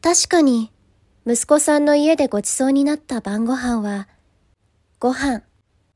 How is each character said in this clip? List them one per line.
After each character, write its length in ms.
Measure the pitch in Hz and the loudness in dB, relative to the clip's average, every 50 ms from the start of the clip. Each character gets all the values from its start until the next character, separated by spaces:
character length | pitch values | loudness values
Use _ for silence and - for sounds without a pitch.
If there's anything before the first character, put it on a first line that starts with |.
確 260 | - 330 349 - - | 0 2 0 0 0
か 140 | - - 349 | 2 2 4
に、 300 | 302 269 247 233 220 220 _ _ _ _ _ _ _ _ _ _ _ | 4 4 2 0 -2 -6 _ _ _ _ _ _ _ _ _ _ _
息 200 | 233 240 240 - | -4 -2 -2 2
子 140 | - 294 302 | 2 2 2
さ 180 | - - 294 | 4 2 2
ん 80 | 294 294 | 2 2
の 100 | 294 294 | 2 2
家 200 | 294 294 311 320 | 4 4 2 2
で 120 | - 285 | 2 0
ご 140 | - - 208 | -2 -2 -4
ち 80 | 202 - | -4 -4
そ 180 | - - 262 | -4 -2 0
う 40 | 269 | 0
に 120 | 269 277 277 | 2 2 2
な 120 | 285 302 | 0 -2
っ 20 | |
た 240 | 302 _ - 269 226 | -4 _ -10 -10 -8
晩 240 | - 196 202 214 226 | -6 -6 -4 -4 -2
ご 100 | 226 262 | -2 -4
飯 260 | 254 247 247 240 226 | -4 -4 -4 -4 -4
は、 260 | 208 208 202 202 196 _ _ _ _ _ _ _ _ _ _ _ _ _ _ _ _ _ _ _ | -4 -4 -6 -8 -10 _ _ _ _ _ _ _ _ _ _ _ _ _ _ _ _ _ _ _
ご 140 | - 247 254 | -4 -4 -2
飯、 280 | 254 269 285 247 - _ _ _ _ _ _ _ _ _ _ _ | -2 -4 -4 -4 -4 _ _ _ _ _ _ _ _ _ _ _